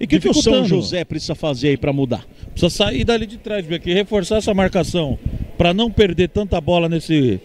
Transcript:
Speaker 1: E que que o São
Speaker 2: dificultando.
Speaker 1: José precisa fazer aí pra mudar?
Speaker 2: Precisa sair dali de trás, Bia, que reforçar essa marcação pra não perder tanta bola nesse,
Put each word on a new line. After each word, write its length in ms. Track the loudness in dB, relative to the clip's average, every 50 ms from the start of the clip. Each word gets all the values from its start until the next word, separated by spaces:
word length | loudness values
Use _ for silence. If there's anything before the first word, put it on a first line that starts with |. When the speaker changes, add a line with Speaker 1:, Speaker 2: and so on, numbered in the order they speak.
Speaker 1:
E 40 | 0
que 140 | 2 2 2
que 80 | 4 2
o 60 | 2
São 80 | 4 4 4
Speaker 2:
dificultando. 160 | 4 4 4 2
Speaker 1:
José 380 | 2 0 0 -2 -4 -6 -6
precisa 280 | -6 -8 -8 -6 -6 -6
fazer 360 | -4 -4 -4 -2 0 2 2
aí 80 | 2 2
pra 160 | 0 -2 0
mudar? 340 | 0 0 -2 -2 -4 -6 -12 -18 -18 -18 -12
Speaker 2:
Precisa 180 | -2 0 0 0
sair 360 | 2 0 0 0 0 0 0
dali 200 | 0 0 0 -2
de 120 | -6 -10 -14
trás, 280 | -10 -6 -6 -6 -4
Bia, 140 | -4 -6 -6
que 140 | -2 0 0
reforçar 420 | 0 2 2 0 -2 0 0 0
essa 180 | 0 0 0 2
marcação 640 | 2 2 2 2 0 0 0 -2 -2 -2 -2 -4 -4 -4 -6 -6 -6 -8 -6 -2 0
pra 160 | 2 2 2
não 160 | 2 0 0
perder 380 | 2 2 2 2 2 0 0 0
tanta 320 | 0 -4 -2 -2 -2 -2
bola 300 | 0 0 2 2 2 0
nesse, 500 | -2 -2 -2 0 2 2 2 2 0 -2 -4